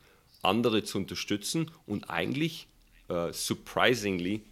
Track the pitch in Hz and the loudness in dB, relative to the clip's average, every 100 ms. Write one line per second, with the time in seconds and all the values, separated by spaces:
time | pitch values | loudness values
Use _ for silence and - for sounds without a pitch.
0 | - - _ - 90 110 120 110 - 101 | -20 -20 _ -2 2 4 4 2 0 -4
1 | 90 95 - 104 - 165 160 - - 104 | -4 -6 -2 -2 -2 -2 -2 -6 -6 -6
2 | - 85 95 131 160 - - - - - | -4 -2 0 0 -2 -4 -14 -20 -20 -18
3 | - 87 82 78 - 107 - - 104 123 | -4 -2 -2 -4 -4 -4 -2 4 4 4
4 | 101 92 90 107 - | 0 0 0 -4 -6